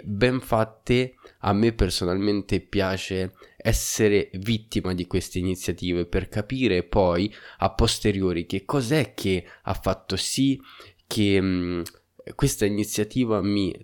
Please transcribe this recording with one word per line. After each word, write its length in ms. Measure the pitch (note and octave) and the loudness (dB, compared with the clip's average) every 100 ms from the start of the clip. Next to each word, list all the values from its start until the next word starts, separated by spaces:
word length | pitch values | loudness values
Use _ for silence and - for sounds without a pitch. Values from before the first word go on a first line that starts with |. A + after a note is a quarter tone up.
ben 360 | - G2+ B2 B2+ | -4 0 2 0
fatte, 760 | - A2 A2+ - - B2 B2+ - - _ | 0 0 0 -4 0 0 0 -8 -20 _
a 120 | G2 | 0
me 200 | G2+ A2+ | 4 4
personalmente 880 | A2+ F#2+ - F2+ F#2+ G#2 G#2 - F#2+ | 4 0 2 0 0 0 0 0 -4
piace 720 | - G2 F#2+ F#2+ - F#2+ F#2 - - - A2+ | -2 -2 0 -2 -4 -4 -4 -8 -20 -6 -2
essere 640 | - - - G#2+ G2+ - | -2 -2 2 4 4 2
vittima 580 | F#2+ G2+ A2+ - G#2 F#2 | -4 -2 -2 -2 -4 -2
di 140 | F2+ F2 | -4 -2
queste 320 | F#2 - F#2 | -4 -2 -4
iniziative 680 | F2+ F2+ - E2+ F2+ F2 | -2 -2 -4 -4 -2 -2
per 240 | E2+ G2 F#2+ | 0 -2 -2
capire 540 | G#2+ - C3 A#2+ F2+ | -6 -4 -2 2 0
poi 520 | - G#2+ F2+ F2 G#2 - - - | 2 2 4 2 0 -4 -18 -4
a 120 | F#2 | -2
posteriori 760 | - A#2 - A2 G2 F#2 F2 | 2 0 2 0 0 0 -2
che 220 | F2 F#2+ - | -4 -6 -2
cos'è 480 | C#3+ A2+ D#3 A2+ | -2 0 0 -2
che 280 | - - F#3 - - | -4 -2 -2 -4 -10
ha 100 | - | -8
fatto 440 | - F#2+ - - F#2+ | -4 -4 -4 -4 -6
sì 440 | - - C3+ C3 - - - _ _ | -4 0 0 0 -8 -20 -20 _ _
che, 340 | A2 G2+ G2 | 0 4 4
mm, 420 | F#2+ F2+ F2+ F2 E2 - _ - - | 2 0 -2 -4 -6 -12 _ -20 -16
questa 320 | - C#3 - G2+ | -2 -2 2 0
iniziativa 720 | G#2 G#2 - G#2 C3 A#2 G#2 | 0 -2 -2 -2 -2 0 0
mi 340 | G2 G2+ F#2 - | 2 0 0 -4